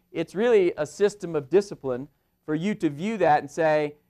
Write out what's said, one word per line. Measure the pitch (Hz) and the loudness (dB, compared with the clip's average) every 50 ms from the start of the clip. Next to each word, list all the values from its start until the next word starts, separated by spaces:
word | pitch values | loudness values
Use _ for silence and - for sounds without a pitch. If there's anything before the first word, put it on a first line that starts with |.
| _ _ | _ _
it's | - 165 165 - - | -8 -8 -8 -6 -4
really | 185 233 247 226 202 180 170 - | 0 2 4 4 4 4 2 0
a | - 151 | -4 -8
system | - - - 202 196 202 - 180 170 165 | -6 -2 0 0 0 0 -2 -10 -6 -6
of | 147 131 127 | -6 -2 2
discipline | 170 202 202 - - - - 131 123 123 147 - _ _ _ _ _ _ - | 2 2 2 0 -8 -10 -6 -6 -6 -6 -8 -12 _ _ _ _ _ _ -6
for | 151 156 | -4 -4
you | 165 175 214 208 | -2 -2 -2 -2
to | 214 180 151 | 0 -2 -2
view | 143 143 185 220 226 190 | -2 -2 -6 -4 -2 2
that | 175 151 151 143 | 2 4 4 2
and | 143 143 | 0 -4
say, | - 175 160 156 156 151 151 147 - _ _ | -4 0 2 2 2 2 0 -2 -6 _ _